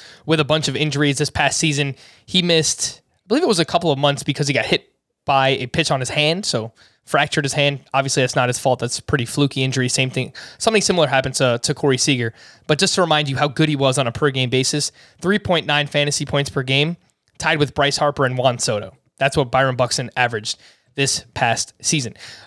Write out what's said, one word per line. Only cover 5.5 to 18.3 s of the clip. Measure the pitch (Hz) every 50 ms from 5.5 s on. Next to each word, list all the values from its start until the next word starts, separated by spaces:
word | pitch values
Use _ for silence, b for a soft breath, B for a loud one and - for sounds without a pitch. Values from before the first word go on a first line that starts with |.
| 135 - 127 123
pitch | - - 156 -
on | 156 131
his | 127 -
hand, | - 151 151 151 165 185 208
so | - - 117 110 113 b b b b b b b
fractured | - - 143 147 151 - 165 143
his | 135 -
hand. | 151 143 143 143 131 - _ -
Obviously, | 139 135 139 - 143 127
that's | 123 -
not | 143 127 123
his | 123 -
fault. | - 139 127 120
That's | 123 117 - -
a | -
pretty | - - 139 117
fluky | - - 147 143 135 - 139 131
injury. | 131 123 131 123 127
Same | - - 131 131
thing, | - 143 127 - B B B B B -
something | - 226 220 208
similar | - - 185 175 156 131
happened | 143 135 131 135 123
to, | - 139 127 117 117 -
to | - 147
Corey | - - 139 131 123
Seager. | - - 139 123 120 113 B B B B B B B -
But | 156 139
just | 196 - -
to | 196
remind | 180 160 156 151 151 135
you | 135 123
how | 147 147
good | 127 - 156 156
he | 151
was | 135 135 135 127 143
on | 135 117
a |
per-game | - - 151 143 131 131 127 120
basis, | 127 131 131 - - 147 139 - b b b b b _
three | - 175 202 208
point | - - 180 160 131
nine | - 147 147 147 143
fantasy | - 147 147 147 139 - 151
points | - - 143 139 -
per | - 143 127
game, | 131 135 139 147 165 175 - _ _ _ _ _ _ _ -
tied | - 156 165 151
with | 147 131 -
Bryce | - 139 143 139
Harper | - 156 147 - - 139
and | 127